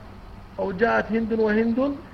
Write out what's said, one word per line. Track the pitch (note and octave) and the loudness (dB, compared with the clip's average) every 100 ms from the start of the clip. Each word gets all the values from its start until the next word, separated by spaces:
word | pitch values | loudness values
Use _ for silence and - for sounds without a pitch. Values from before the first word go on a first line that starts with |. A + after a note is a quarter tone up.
| - - - - - - | -14 -16 -16 -18 -14 -6
أو | F#3+ | -4
جاءت | F3+ A3+ A3 - | 2 2 2 2
هند | A3+ A3 | 0 0
وهند | A3+ G#3+ G#3+ A#3 A#3 C#4+ C#4+ - | 2 4 4 4 2 0 -2 -10